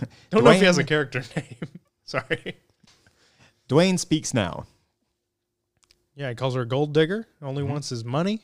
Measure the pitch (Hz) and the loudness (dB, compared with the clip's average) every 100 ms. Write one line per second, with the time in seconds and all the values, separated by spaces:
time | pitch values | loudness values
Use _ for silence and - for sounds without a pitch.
0 | - - - 220 240 190 190 180 151 151 | -10 -14 -2 4 6 8 6 4 2 -2
1 | 135 123 - - - 120 - - _ _ | -2 -6 -8 -10 -12 -14 -16 -18 _ _
2 | - 131 - 160 - - _ _ _ _ | -10 -8 -6 -8 -8 -18 _ _ _ _
3 | _ _ _ _ _ _ - 135 185 180 | _ _ _ _ _ _ 0 2 4 2
4 | - 156 - 120 90 - - _ _ _ | 0 -4 -2 -2 -4 -6 -16 _ _ _
5 | _ _ _ _ _ _ _ _ _ _ | _ _ _ _ _ _ _ _ _ _
6 | _ 139 139 113 131 127 117 131 151 147 | _ -12 -10 -6 -4 -4 -2 -2 0 2
7 | 160 208 226 - 143 139 139 147 - 123 | 2 0 -8 -14 -10 -6 -4 -6 -6 -10
8 | 113 135 185 214 | -4 -2 -2 -4